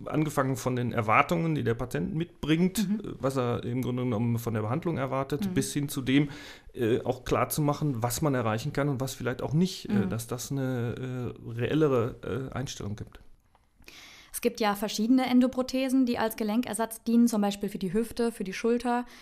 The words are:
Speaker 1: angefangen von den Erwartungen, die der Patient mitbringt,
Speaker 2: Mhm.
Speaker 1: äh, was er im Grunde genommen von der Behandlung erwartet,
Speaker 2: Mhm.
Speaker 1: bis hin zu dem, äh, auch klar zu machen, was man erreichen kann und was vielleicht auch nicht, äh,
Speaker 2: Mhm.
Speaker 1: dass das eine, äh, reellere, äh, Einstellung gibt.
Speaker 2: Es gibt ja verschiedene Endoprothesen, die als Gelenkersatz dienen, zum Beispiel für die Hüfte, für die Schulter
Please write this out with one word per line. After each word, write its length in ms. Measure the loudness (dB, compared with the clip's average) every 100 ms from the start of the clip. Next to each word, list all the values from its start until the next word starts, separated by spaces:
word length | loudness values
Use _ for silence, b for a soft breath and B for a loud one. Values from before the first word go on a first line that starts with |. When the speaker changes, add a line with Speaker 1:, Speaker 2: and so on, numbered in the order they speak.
| -4
Speaker 1:
angefangen 500 | 0 0 0 0 0
von 180 | -2
den 160 | 0 0
Erwartungen, 640 | 0 4 4 4 2 0
die 80 | 0
der 120 | 0
Patient 420 | -2 -2 -4 -2 -4
mitbringt, 720 | -6 -4 2 4 4 2 0
Speaker 2:
Mhm. 60 | -2
Speaker 1:
äh, 140 | -4 -4
was 160 | -2 0
er 260 | 0 0
im 180 | -2 -2
Grunde 200 | -2 0
genommen 380 | 0 0 2 0
von 140 | 0
der 80 | -2
Behandlung 360 | 0 -2 -2 -2
erwartet, 480 | -2 -2 -2 -2 0
Speaker 2:
Mhm. 80 |
Speaker 1:
bis 180 | 0 0
hin 160 | -2 -4
zu 140 | -2
dem, 260 | 2 4 4 B B B B
äh, 260 | -2 2 2
auch 220 | 0 -2
klar 240 | 0 0 2
zu 140 | 0
machen, 400 | 0 0 -2 0
was 200 | -2 0
man 120 | 0
erreichen 380 | 2 2 0 -2
kann 160 | 0 0
und 120 | 0
was 140 | -4
vielleicht 260 | -4 -4 -4
auch 120 | 0
nicht, 360 | 2 2 0 -2
äh, 40 |
Speaker 2:
Mhm. 180 | 0 2
Speaker 1:
dass 160 | -2 -4
das 240 | -6 -4
eine, 840 | -4 -2 -2 -2 -4 -6 -6 -6 -8 -10
äh, 20 | -4
reellere, 880 | 0 4 4 4 2 -4 -6 -6 -4
äh, 20 |
Einstellung 440 | -6 -8 -8 -8 -8
gibt. 240 | -12 -16 -20 -20 _ _ _ _ B B B B B
Speaker 2:
Es 100 | -2
gibt 180 | -2 2
ja 140 | 0
verschiedene 500 | 0 -2 0 4 4 6
Endoprothesen, 800 | 6 4 2 -2 0 2 4
die 140 | 2 2
als 180 | -2 -2
Gelenkersatz 640 | -2 -2 -2 -2 -4 -4
dienen, 240 | 2 6 6
zum 140 | 4
Beispiel 300 | 0 0 -4
für 80 | -4
die 160 | -2
Hüfte, 360 | -2 -2 -2 -4
für 120 | -4
die 80 | -8
Schulter 540 | -2 0 2 0 -2 -4 B